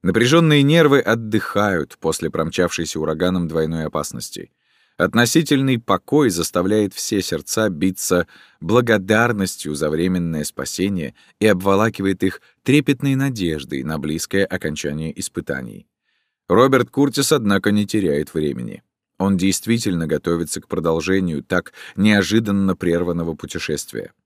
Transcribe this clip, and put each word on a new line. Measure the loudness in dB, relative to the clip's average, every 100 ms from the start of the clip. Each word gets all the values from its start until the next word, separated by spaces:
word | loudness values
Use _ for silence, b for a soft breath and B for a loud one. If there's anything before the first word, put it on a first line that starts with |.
Напряженные | 0 2 4 4 6 4
нервы | 6 6 6 4
отдыхают | 2 -2 0 -2 -2 -2 0 0 -4 -4
после | -4 -2 -4
промчавшейся | -4 -4 0 0 -2 -6 -4
ураганом | -4 0 0 0 -2
двойной | -2 -2 -4
опасности. | -4 -6 -6 -10 -12 -14 -16 _ _ _ _ -2
Относительный | 2 4 4 2 2 2 2 0
покой | 0 -2 2 2 2
заставляет | 0 -2 -2 0 0 0
все | -4 -4 -2
сердца | -2 -6 -4 -2 -2
биться | 0 -2 -2 0 0 0 b b b
благодарностью | 0 2 4 0 2 2 2 0 -4 -4 -8
за | -4 -2
временное | 0 0 0 -2 -4
спасение | -6 -8 -8 -4 -2 -2 -8 b b _
и | 2
обволакивает | 2 2 2 2 0 -2 0
их | -2 -4 b b
трепетной | 0 2 2 -2 0
надеждой | 0 -2 -2 -2 -4 -6 -8
на | -6 -6
близкое | -4 -6 -2 -2
окончание | 0 -2 -6 -6 -6 -6 -8 -8
испытаний. | -10 -8 -6 -8 -8 -18 _ _ _ _ _ _ 0
Роберт | 4 6 4 0
Куртис, | 0 0 0 0
однако, | 0 2 2 2
не | 0
теряет | 0 0 0 -2 -2
времени. | -2 -2 -4 -10 -14 _ _ _ _
Он | 0
действительно | 2 2 0 -2 -2 0 -2 -2
готовится | -2 0 -2 -2 -8
к | -6
продолжению | -4 0 -2 0 0 0 -6
так | -2 -2 -2 B B 0
неожиданно | 4 4 4 0 2 0 0
прерванного | 0 0 0 0 -2 -4
путешествия. | -8 -10 -10 -6 -6 -6 -10 -12 _